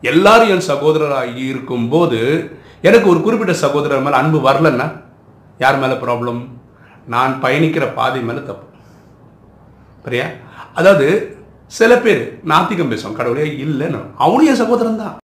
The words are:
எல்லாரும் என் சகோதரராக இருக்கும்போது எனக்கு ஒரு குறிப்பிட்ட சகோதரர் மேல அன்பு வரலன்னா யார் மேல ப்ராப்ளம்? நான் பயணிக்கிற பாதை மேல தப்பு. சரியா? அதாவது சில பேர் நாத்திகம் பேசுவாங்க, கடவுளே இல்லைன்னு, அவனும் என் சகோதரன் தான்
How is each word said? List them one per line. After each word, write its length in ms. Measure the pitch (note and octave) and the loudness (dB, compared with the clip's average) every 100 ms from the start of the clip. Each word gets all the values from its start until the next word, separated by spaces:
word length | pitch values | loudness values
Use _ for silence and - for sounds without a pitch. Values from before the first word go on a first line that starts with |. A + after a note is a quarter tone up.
எல்லாரும் 480 | A#2+ D#3+ G3 A3+ A3+ F#3 | 2 4 6 6 4 2
என் 120 | - | 0
சகோதரராக 640 | C#3 D3 D#3 D3+ C#3 B2+ B2 C3 | 0 0 0 0 -2 -4 -6 -8
இருக்கும்போது 680 | C3 - B2 A#2 D3+ E3 A#2 A#2+ D#3+ - - - - E3+ | -8 -6 -4 0 0 2 0 0 -2 -4 -14 -20 -2 4
எனக்கு 180 | A3+ G3 | 4 6
ஒரு 80 | E3+ | 2
குறிப்பிட்ட 340 | G3+ A3+ F#3+ E3 D3 | 2 -2 -2 0 0
சகோதரர் 400 | D3 C#3+ C3+ C#3 | -2 -2 -2 0
மேல 140 | C3+ | 0
அன்பு 180 | D3+ D#3 C3 | 2 2 2
வரலன்னா 400 | C#3 D#3+ B2+ D3 - - _ _ - - _ | 2 2 2 -4 -8 -20 _ _ -20 -20 _
யார் 220 | C3 C#3 C3 | 0 2 0
மேல 160 | B2+ A#2+ | -2 -4
ப்ராப்ளம்? 360 | A#2+ A#2+ A#2+ B2 - - _ - - - | -4 -4 -6 -10 -18 -20 _ -20 -20 -6
நான் 320 | A#2 C3 C3 B2+ | -2 -2 -2 -2
பயணிக்கிற 400 | C#3+ D#3+ D#3+ B2+ | 0 0 0 -4
பாதை 280 | - B2 B2+ A2+ | -2 -4 -2 -6
மேல 120 | A2+ | -8
தப்பு. 260 | - G2 - - - - - - - _ _ _ _ - - - - | -10 -16 -18 -20 -20 -20 -20 -20 -20 _ _ _ _ -20 -20 -18 -8
சரியா? 220 | A#2+ D#3 - - - - | -6 -6 -10 -20 -20 -12
அதாவது 340 | - F3 F#3+ C#3 G3+ - - - - _ | 2 4 4 2 0 -4 -14 -20 -20 _
சில 220 | - A3+ B3 | 0 2 4
பேர் 220 | A#3 C#3 A2+ - D#3+ | 2 0 -2 -10 0
நாத்திகம் 420 | D#3 F3+ F#3 D3 | 0 0 -2 -2
பேசுவாங்க, 260 | A2 G2+ G#2+ | -4 -8 -6
கடவுளே 280 | B2 B2+ D3+ C3+ C#3+ | -4 -2 -4 -4 -4
இல்லைன்னு, 400 | C#3 D#3 A#2+ - - | -4 -4 -6 -8 0
அவனும் 340 | C#3+ B3+ D#4 | 2 4 4
என் 120 | B3 A#3 | 4 2
சகோதரன் 380 | A#3+ A#3 A3 | 0 0 -4
தான் 140 | G#3 - | -6 -12